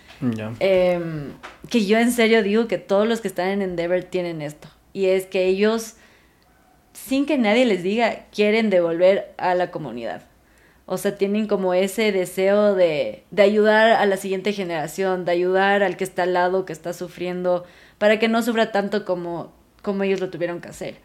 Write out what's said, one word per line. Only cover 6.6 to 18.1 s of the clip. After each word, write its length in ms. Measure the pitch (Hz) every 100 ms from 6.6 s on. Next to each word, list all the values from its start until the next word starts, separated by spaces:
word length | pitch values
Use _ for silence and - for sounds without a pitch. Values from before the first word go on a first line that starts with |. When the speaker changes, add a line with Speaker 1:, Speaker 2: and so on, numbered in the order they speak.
| _ _ _
Speaker 2:
sin 320 | - - 269 285
que 120 | 294
nadie 280 | 214 226 254
les 160 | 185
diga, 440 | 175 214 226 - -
quieren 360 | - 208 220 220
devolver 640 | 180 170 170 185 196 - -
a 180 | 175 180
la 160 | 175
comunidad. 520 | 170 147 117 113 85 - _ _ _ _ _ -
O 120 | 185
sea, 180 | 202 196
tienen 320 | 196 208 214
como 260 | 202 185
ese 380 | 180 196 196 214
deseo 640 | 190 175 185 190 202 208 196
de, 480 | 175 151 113 104 -
de 100 | 175
ayudar 500 | 202 214 214 214 220
a 120 | 190 202
la 120 | 190
siguiente 340 | 190 190 196
generación, 680 | 202 180 165 156 - 190 185 175
de 60 |
ayudar 500 | 175 180 190 196 202
al 140 | 196 170
que 60 |
está 200 | 185 -
al 100 | 180
lado, 320 | 180 180 185 185
que 80 |
está 180 | 160 170
sufriendo, 720 | 175 180 - 175 180 180 180 175 - - -
para 220 | 208